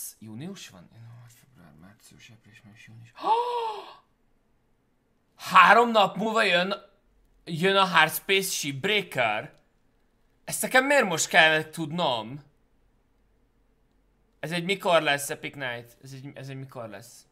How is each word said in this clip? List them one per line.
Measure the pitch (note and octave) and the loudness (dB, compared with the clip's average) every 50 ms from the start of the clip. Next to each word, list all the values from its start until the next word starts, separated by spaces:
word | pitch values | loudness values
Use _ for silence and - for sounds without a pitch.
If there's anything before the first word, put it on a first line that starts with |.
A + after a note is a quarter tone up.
| - - - - | -14 -14 -16 -18
Június | G#2+ A2 G#2+ A2+ D3 F3+ G3 F3+ - - | -18 -18 -16 -14 -14 -14 -14 -16 -18 -20
van? | - F2+ E2+ - _ | -20 -20 -20 -20 _
Január, | A2+ A2+ - - - - - - _ | -20 -20 -20 -20 -20 -20 -20 -20 _
február, | _ _ _ - E2 D#2+ D2 D2+ | _ _ _ -20 -20 -20 -20 -20
március, | E2 F#2+ G#2+ A2+ _ - - - - - | -20 -20 -20 _ _ -20 -20 -20 -20 -20
április, | A2+ G#2+ _ G#2 G#2+ A2+ - | -20 -20 _ -20 -20 -20 -20
május, | G#2 G2+ G#2 - | -20 -20 -20 -20
június. | - A2+ A#2 A#2 A#2 _ | -20 -20 -20 -20 -20 _
<gasps> | - - F#4 A4 A#4 A#4+ A#4+ A#4+ A#4+ A#4 A4 G#4+ G4+ F#4+ - - - _ _ _ _ _ _ _ _ _ _ _ _ _ _ _ _ _ _ _ _ _ _ _ _ _ _ _ - - - | -8 -2 0 0 0 0 -2 -4 -6 -6 -6 -8 -10 -14 -18 -20 -20 _ _ _ _ _ _ _ _ _ _ _ _ _ _ _ _ _ _ _ _ _ _ _ _ _ _ _ -16 -6 2
Három | F3 F#3 F3+ F3+ G3+ A3+ A#3+ A#3+ | 6 8 8 8 8 6 6 4
nap | A3+ A3 G3 G3 - | 4 2 2 2 0
múlva | F3+ G#3 A3 A3 A3+ A3 | -4 -4 -2 0 0 2
jön, | G3 F3 F3 F3+ F#3+ G3+ - - - _ _ _ _ _ _ _ _ _ _ - | 2 2 0 0 -2 -6 -10 -12 -20 _ _ _ _ _ _ _ _ _ _ -14
jön | - F3 D3 F3 G3 G3 | -10 -6 -2 0 2 4
a | G3 G3 | 2 2
Hard | F3+ E3+ E3 D#3 D#3 D#3 | 2 4 2 2 2 0
Space | - - - G3 G3 F#3+ F#3 | -6 -4 -2 0 0 0 -2
Shipbreaker? | - - - D3 C#3 C3+ C3+ F#3+ G#3+ G#3 G3 - - C3+ A#2+ A2 G#2 G#2+ B2+ D3 - _ _ _ _ _ _ _ _ _ _ _ _ _ _ _ _ _ - | -6 -6 -6 -6 -8 -6 -4 -2 -2 -2 -2 -4 -2 -2 0 0 -2 -4 -6 -10 -16 _ _ _ _ _ _ _ _ _ _ _ _ _ _ _ _ _ -14
Ezt | - D#3+ - - | -10 -8 -6 -4
nekem | G#3 - C4 C4 | 2 2 2 4
miért | C#4 D4 C#4+ A#3 | 4 4 4 4
most | G3+ E3+ D3+ - - | 2 0 -2 -2 2
kell | - F#3 E3 D#3 D#3 D#3 D#3 D#3 | 6 6 6 6 6 2 -2 -4
tudnom? | - - E3 D3 D#3+ F3 F3 D3 B2 A2+ A2 A2 C3 D3+ C#3+ _ _ _ _ _ _ _ _ _ _ _ _ _ _ _ _ _ _ _ _ _ _ _ _ _ _ _ _ _ _ _ _ _ _ _ _ _ _ _ | -8 -8 -8 -6 -4 -2 0 0 0 -2 -4 -8 -12 -16 -18 _ _ _ _ _ _ _ _ _ _ _ _ _ _ _ _ _ _ _ _ _ _ _ _ _ _ _ _ _ _ _ _ _ _ _ _ _ _ _
Ez | - D3+ E3 | -10 -6 -6
egy | F3 E3+ | -4 -2
mikor | F3 G3+ F#3+ G3+ G3+ F3 D#3+ D#3 | -2 -4 -2 0 2 4 4 4
lesz, | D3 C#3 C#3+ C#3 - | 2 0 -2 -2 -6
Epic | D3+ - - D3+ - | -10 -10 -10 -14 -12
Night? | C#3+ C#3 B2+ A#2+ A#2+ A#2+ A#2 - _ - | -8 -8 -8 -8 -10 -12 -18 -20 _ -20
Ez | C3+ C3+ | -20 -18
egy, | C3+ C3 C#3+ - | -16 -16 -16 -16
ez | - C3+ C3+ | -16 -16 -14
egy | C3+ C3+ | -14 -14
mikor | C3+ C3+ - C3 - G#2+ | -14 -16 -14 -14 -14 -14
lesz? | G2+ G2 A#2+ - - - - _ | -14 -16 -20 -20 -20 -20 -20 _